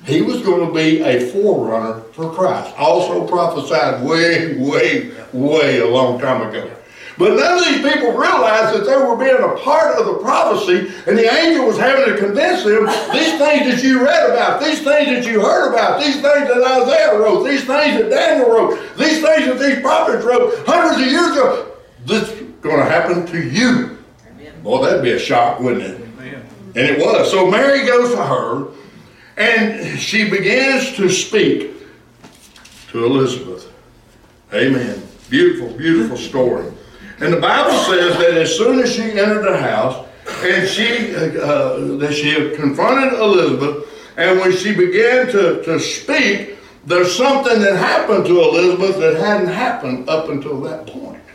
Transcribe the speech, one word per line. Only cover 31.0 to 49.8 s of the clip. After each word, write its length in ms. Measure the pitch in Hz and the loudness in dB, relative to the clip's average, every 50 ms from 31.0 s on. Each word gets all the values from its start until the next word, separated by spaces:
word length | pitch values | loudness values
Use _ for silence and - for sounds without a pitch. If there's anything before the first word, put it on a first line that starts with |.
| 196 180 | 0 0
speak 640 | - - - - - 214 175 143 - - - - - - - - - - _ _ _ _ - - - - - - _ - - - - - - - | 0 0 -4 -2 0 2 2 2 2 -2 -4 -8 -12 -16 -20 -20 -20 -20 _ _ _ _ -20 -20 -20 -20 -20 -20 _ -20 -20 -20 -20 -20 -20 -12
to 160 | - 117 117 | -6 -2 0
Elizabeth. 600 | 120 139 135 131 123 - - - - 92 - - - - - _ _ _ _ _ _ _ _ _ _ _ _ _ _ - | 2 2 2 0 0 -2 -6 -10 -12 -14 -16 -16 -20 -20 -20 _ _ _ _ _ _ _ _ _ _ _ _ _ _ -2
Amen. 500 | 110 - 135 135 123 117 107 101 98 - - - - - - | 0 0 2 0 0 -2 -6 -8 -10 -14 -18 -20 -20 -12 -2
Beautiful, 380 | 127 147 180 175 175 - - - | 2 4 4 4 2 0 -8 -10
beautiful 500 | - - 160 165 160 113 - - 123 - | -10 -4 0 2 2 2 2 0 -4 -8
story. 480 | - - - 131 127 120 - - - - - - - - - - - - - - | -10 -6 -2 0 0 0 0 -2 -6 -10 -12 -16 -20 -20 -20 -20 -20 -20 -12 -6
And 140 | - 175 170 | 0 0 0
the 60 | 170 | 2
Bible 340 | 147 151 - 277 302 - - - - | 2 2 2 2 2 2 2 0 0
says 340 | - 185 180 175 175 - 165 | 2 2 2 2 2 2 4
that 160 | 170 170 165 | 4 4 4
as 200 | 165 160 - - | 4 2 0 0
soon 240 | - 220 247 262 254 | 0 2 2 2 2
as 140 | 240 - - | 2 0 0
she 200 | 208 220 214 208 | -2 -4 -4 0
entered 340 | 202 202 214 208 - 190 | 0 0 0 0 0 0
the 100 | 190 170 | 0 0
house, 480 | 156 135 123 - - - - - - - - - - - - - - - | 0 -2 -2 -2 -2 -2 -2 -4 -8 -14 -18 -20 -20 -16 -14 -12 -6 -2
and 260 | 180 180 185 185 190 | 0 0 0 0 -2
she, 460 | - 196 220 233 233 240 214 - 180 | -2 -2 -2 -2 -2 -4 -4 -6 -4
uh, 240 | 175 160 156 - - | -4 -4 -4 -4 -4
uh, 560 | 143 147 147 139 131 127 127 135 139 143 139 | -2 0 0 0 0 -2 -2 -4 -4 -6 -4
that 160 | 139 147 147 147 | -4 -4 -4 -2
she 180 | 151 147 147 | -2 -2 0
had 220 | 156 156 139 - - | 0 0 -2 -4 -4
confronted 600 | - 147 139 135 - 170 - 254 269 269 262 247 226 | -2 -2 -2 0 0 0 2 2 2 0 0 0 0
Elizabeth, 680 | 220 208 190 180 165 147 127 - 139 147 147 - - - - - - - - - | 2 2 4 4 2 2 0 -2 -2 -4 -4 -6 -10 -14 -18 -20 -20 -16 -6 -2
and 200 | 165 180 185 185 | 0 2 2 2
when 140 | 185 185 185 | 2 2 0
she 220 | 185 - 208 208 | 0 0 -2 0
began 520 | 175 180 175 - 202 233 240 254 254 254 - | 2 2 2 2 2 2 4 4 2 0 2
to, 340 | 196 202 180 165 156 - - | 2 2 2 2 0 -2 -2
to 180 | 160 165 147 | -2 -2 -2
speak, 800 | - - - - - - 285 302 247 208 202 202 208 - - - - - - - - | -2 -4 -8 -10 -6 -4 -2 0 0 0 -2 -4 -6 -10 -14 -18 -20 -20 -20 -20 -4
there's 320 | 143 175 180 180 175 - | 0 2 2 2 2 2
something 460 | - 254 277 269 262 254 247 233 214 202 | 2 2 2 2 2 2 2 2 2 2
that 120 | 196 190 | 2 2
happened 500 | 180 - - - - - - 214 - - | 2 0 0 0 0 0 0 0 0 2
to 120 | 151 175 175 | 2 4 4
Elizabeth 600 | 165 - - 165 175 180 180 180 190 196 185 - | 4 4 2 2 2 2 2 2 0 -2 -2 0
that 180 | 160 160 156 | 0 0 0
hadn't 320 | 160 - 208 208 202 185 175 | 0 0 -2 0 0 -2 -2
happened 580 | 175 196 247 - - - | -4 -4 -4 -4 -4 -6